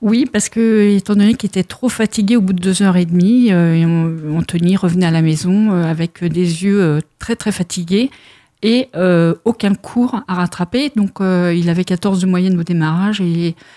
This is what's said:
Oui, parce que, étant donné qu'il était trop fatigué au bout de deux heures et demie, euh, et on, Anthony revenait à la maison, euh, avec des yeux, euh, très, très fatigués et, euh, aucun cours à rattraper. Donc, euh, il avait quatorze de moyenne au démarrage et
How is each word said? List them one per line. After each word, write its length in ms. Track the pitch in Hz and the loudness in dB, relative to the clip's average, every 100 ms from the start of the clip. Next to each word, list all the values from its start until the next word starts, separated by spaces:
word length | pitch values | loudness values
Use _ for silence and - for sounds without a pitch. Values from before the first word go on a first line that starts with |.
Oui, 220 | 214 226 277 | -2 0 0
parce 220 | 214 - | -2 -4
que, 480 | 220 226 220 208 202 | -2 2 2 4 2
étant 180 | 202 | 0
donné 200 | 208 208 | 2 2
qu'il 120 | 247 202 | 2 -2
était 160 | 190 | -4
trop 260 | - - 254 | -4 -4 -4
fatigué 460 | - 214 - 196 | -2 -2 0 0
au 60 | 240 | 2
bout 140 | 190 | 2
de 60 | 180 | 0
deux 220 | 185 185 | -2 2
heures 140 | 196 180 | 2 2
et 80 | |
demie, 480 | 170 180 185 247 240 | 2 2 4 4 4
euh, 240 | 175 170 165 | 4 2 2
et 100 | 165 | 2
on, 500 | 165 165 160 151 160 | 2 0 -4 -4 -4
Anthony 400 | 165 170 175 190 | -2 -2 0 2
revenait 300 | 180 175 175 | 0 0 0
à 60 | |
la 100 | 165 | 2
maison, 480 | 160 156 180 196 214 | 2 0 0 2 2
euh, 140 | 180 | 0
avec 400 | 160 160 165 - | 0 -2 -4 -4
des 400 | 175 165 175 165 | -4 0 -2 0
yeux, 180 | 196 202 | 0 2
euh, 180 | 170 147 - - | 2 0 -4 -12
très, 160 | - 233 | -8 -6
très 160 | 214 | -4
fatigués 580 | 196 175 185 170 196 262 - - - _ _ | -4 -6 -6 -2 -2 -2 -6 -20 -20 _ _
et, 260 | 220 240 254 165 | 0 0 -2 -2
euh, 400 | 185 170 165 165 | 2 2 2 0
aucun 320 | 233 - 202 196 | -2 -2 -2 -2
cours 440 | - 240 247 214 - | -4 -2 -2 -4 -6
à 80 | |
rattraper. 560 | 180 180 - 175 247 285 220 | -4 -4 -4 -6 -4 -2 -2
Donc, 240 | 196 - | -4 -2
euh, 340 | 190 180 175 170 | -2 0 0 0
il 140 | 175 | 0
avait 140 | 170 | -2
quatorze 360 | 180 180 202 190 | -2 -2 -2 0
de 60 | 190 | 0
moyenne 320 | 180 185 180 | 0 0 0
au 60 | |
démarrage 560 | 170 170 156 170 202 202 | 0 -2 0 0 -2 -2
et 340 | 180 170 170 165 - | -2 -2 -2 -6 -14